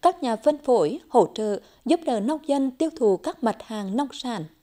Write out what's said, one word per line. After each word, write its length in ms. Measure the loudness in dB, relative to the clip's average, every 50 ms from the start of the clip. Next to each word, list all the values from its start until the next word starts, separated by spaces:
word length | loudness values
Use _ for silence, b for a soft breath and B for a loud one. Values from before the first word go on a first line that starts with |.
các 200 | 2 2 0 2
nhà 140 | -4 -4 -4
phân 220 | 2 2 0 0 2
phối, 400 | 0 2 2 4 2 0 -2 -6 _ _
hỗ 200 | 4 4 4 4 0
trợ, 260 | -6 -4 -4 -4 -6 b b b b b
giúp 160 | 0 0 0 2
đỡ 140 | -2 -2 -2
nông 280 | 0 -2 -4 -4 -2 -2
dân 220 | 0 0 0 -2
tiêu 200 | -2 _ -4 -4 -2 0
thụ 180 | 2 2 2
các 280 | 2 -2 -8 -8 -2 -4
mặt 120 | -4 -4 -4 -10
hàng 320 | -12 -10 -10 -8 -4 -4
nông 120 | -4 -4 -4
sản. 320 | -6 -12 -10 -8 -8 -8 -10 -12 _ _